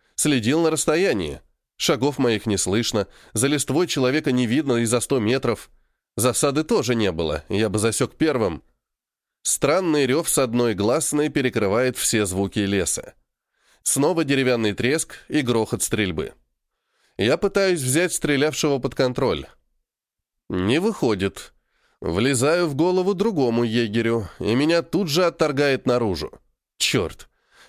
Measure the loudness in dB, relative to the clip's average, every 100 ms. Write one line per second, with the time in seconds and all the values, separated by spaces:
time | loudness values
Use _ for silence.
0 | _ -4 0 2 2 2 2 0 0 2
1 | 2 0 -4 -8 -16 _ _ -6 -2 0
2 | 0 2 0 0 0 -2 0 -2 0 -2
3 | -4 -10 -8 -2 0 0 -2 -2 -2 0
4 | 0 0 0 0 2 0 0 0 0 0
5 | 0 0 0 0 -2 -4 -8 _ _ _
6 | _ -2 0 2 0 0 0 0 2 2
7 | 2 0 -2 -4 -2 -2 0 0 0 0
8 | -4 0 0 2 0 -2 -10 _ _ _
9 | _ _ _ _ -6 0 2 2 2 2
10 | 2 0 0 0 0 2 0 0 0 0
11 | 0 -2 0 0 0 0 0 0 0 -2
12 | -2 0 0 -2 -2 -2 0 0 -2 -4
13 | -10 -20 _ _ _ _ _ _ -4 0
14 | 2 2 2 2 2 2 0 0 0 -2
15 | -4 -12 -4 -2 0 0 0 -4 -4 -2
16 | -2 -2 -8 -12 _ _ _ _ _ _
17 | _ -2 0 2 0 0 0 0 0 0
18 | 0 -2 -2 0 0 0 0 0 -2 0
19 | -2 0 -2 -2 -6 _ _ _ _ _
20 | _ _ _ _ -6 -2 2 2 0 0
21 | 0 0 -2 -6 -14 _ _ _ _ _
22 | -4 0 0 2 2 2 0 0 0 2
23 | 0 0 0 2 0 2 0 0 0 0
24 | 0 -2 -4 -6 -2 0 2 0 0 -2
25 | 0 0 0 2 0 2 2 2 2 2
26 | 2 -2 -6 -12 _ _ _ _ 0 0
27 | -2 -6 -20 _ _ _